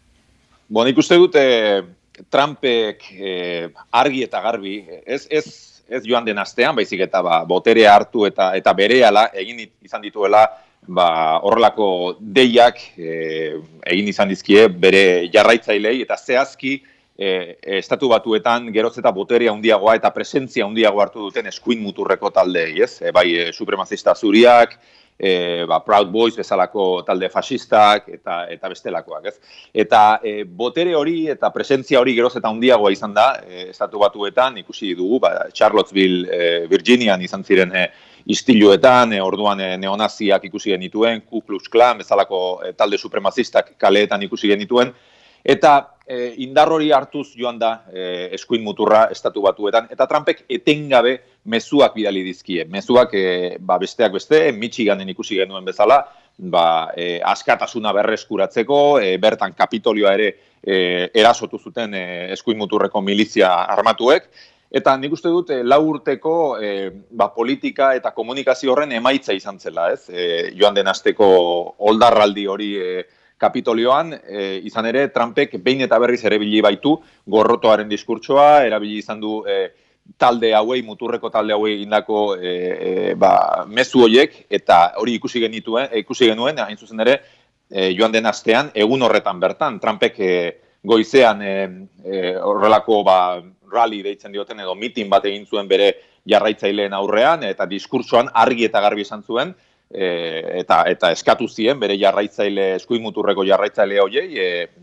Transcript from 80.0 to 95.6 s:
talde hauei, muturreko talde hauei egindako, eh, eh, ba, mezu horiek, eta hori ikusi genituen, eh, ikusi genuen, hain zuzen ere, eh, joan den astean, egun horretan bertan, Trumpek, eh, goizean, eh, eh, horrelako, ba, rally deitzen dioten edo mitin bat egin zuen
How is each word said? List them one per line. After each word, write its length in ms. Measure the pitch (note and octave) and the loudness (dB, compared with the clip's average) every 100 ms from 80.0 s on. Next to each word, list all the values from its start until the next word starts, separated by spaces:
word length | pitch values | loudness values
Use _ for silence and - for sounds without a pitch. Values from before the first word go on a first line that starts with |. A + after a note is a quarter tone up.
| _ - | _ 0
talde 360 | B2 A#2 A2+ | 2 2 2
hauei, 260 | G#2+ A2 B2+ | 2 0 -4
muturreko 480 | A2+ G#2 A#2 A#2 A#2 | -6 -10 -8 -6 -4
talde 240 | A2 G#2+ | -4 -2
hauei 200 | G#2 G#2+ | -2 -2
egindako, 460 | G#2 G#2 G#2+ G#2+ G#2+ G#2 | -4 -2 -2 0 -2 -2
eh, 420 | F#2 F2+ F2+ F2+ - F#2 | -2 -4 -6 -6 -6 -4
eh, 240 | F#2 F#2 F2 | -4 -4 2
ba, 460 | F#2+ F#2+ F2 - F#2+ | 4 4 2 -2 -4
mezu 380 | A2+ C3 C3 | -4 0 4
horiek, 400 | A2+ B2 D3+ - - | 6 6 2 -2 -6
eta 440 | G2 - F2 F2 G2+ | -4 4 4 4 0
hori 160 | A#2 A2 | -4 -4
ikusi 220 | - A#2+ | -6 -4
genituen, 460 | A2+ A2 G2+ A#2 C3 | -4 -6 -4 -4 -2
eh, 100 | A2+ | -6
ikusi 260 | G2+ B2 A#2 | -4 0 2
genuen, 280 | A2 C3+ D3 | 2 -4 -4
hain 140 | G#2 G#2+ | -8 -10
zuzen 260 | A2 A2 | -12 -2
ere, 140 | A#2 C#3 _ _ _ _ _ | 0 0 _ _ _ _ _
eh, 220 | G2 F#2+ F2+ | -4 -2 0
joan 140 | A2+ | 0
den 140 | A2 | 2
astean, 460 | A2+ - A2+ A#2 C#3+ | 0 -2 0 0 0
egun 280 | G#2+ G#2+ C3+ | 0 0 2
horretan 340 | A2+ G#2 G2+ F2+ | 2 2 -2 -4
bertan, 400 | F#2 - D3+ G2+ | -4 -2 -6 -4
Trumpek, 400 | A2+ G#2 A2+ - | -4 -2 -4 -2
eh, 380 | F#2 F2+ E2+ - _ _ | -2 0 -4 -8 _ _
goizean, 580 | G2+ A2+ G#2+ C#3 A#2 G#2 | 0 0 4 4 4 2
eh, 280 | G2 G2 F#2+ F#2 G2 _ | -4 -6 -6 -10 -20 _
eh, 300 | F#2 F#2+ F2+ F#2 | -8 -4 -4 -4
horrelako, 600 | F#2+ G2+ G#2+ G#2+ A#2 G#2 | -4 0 2 2 2 0
ba, 160 | G2 F#2 F2+ F2 F2+ _ G2 | 4 2 2 -4 -12 _ -6
rally 320 | A2+ A2+ G#2 | -2 -2 -4
deitzen 300 | G2+ G2+ G#2 | -10 -12 -12
dioten 280 | G2+ G2+ A2 | -12 -12 -10
edo 120 | F#2 | -10
mitin 340 | F#2+ A#2 A#2+ G2+ | -8 -8 -8 0
bat 160 | G2 | 0
egin 200 | G2+ G2+ | 0 -6
zuen 220 | G2+ G#2+ | -8 -6